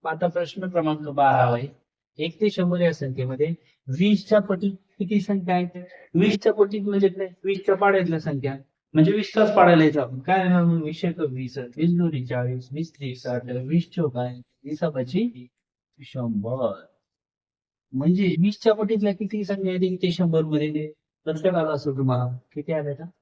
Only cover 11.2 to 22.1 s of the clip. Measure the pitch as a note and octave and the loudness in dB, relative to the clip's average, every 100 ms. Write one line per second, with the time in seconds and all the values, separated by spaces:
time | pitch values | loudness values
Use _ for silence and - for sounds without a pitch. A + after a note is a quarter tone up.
11.2 | D3+ B2+ B2+ C3 B2 - E3+ F3 E3+ C#3+ | -4 -4 -8 -8 -12 -2 0 2 0 -2
12.2 | B2 B2 B2 B2+ - C#3+ E3 _ C3+ B2 | -4 -4 -4 -6 -8 -10 -10 _ -12 -10
13.2 | C3 B2 A#2 B2 C3 E3+ E3+ - D#3 B2 | -6 -8 -6 -8 0 -2 0 -4 -4 -2
14.2 | B2 B2 - _ C#3 D3+ E3 C#3 B2 F3+ | -6 -8 -20 _ -12 -6 -4 -4 -4 -2
15.2 | A#3+ A#3+ B3 _ _ _ _ _ C3+ C3 | -2 -6 -20 _ _ _ _ _ -14 -8
16.2 | A#2+ G#2 G#2+ C3 A#2 G2 - _ _ _ | -4 -4 -4 -2 -4 -6 -16 _ _ _
17.2 | _ _ _ _ _ _ _ C3 D#3 F3+ | _ _ _ _ _ _ _ -2 2 2
18.2 | F#3+ D#3+ F#3+ G#3 A3+ G#3+ G#3 A3 G#3 F#3+ | 2 2 0 2 2 2 0 0 0 -2
19.2 | G3 G#3+ G3 G3+ F#3+ F#3 F#3 F#3 F#3 E3+ | -6 -6 -4 -4 -4 -2 -2 0 -2 0
20.2 | F3 D#3+ D#3 D3+ D3+ D3+ D3+ - _ _ | 0 2 0 -2 -2 -4 -8 -12 _ _
21.2 | D#3 D#3+ F#3 F3 D#3 D3+ D3 C3+ C3 | -6 -2 0 0 0 -2 -4 -2 0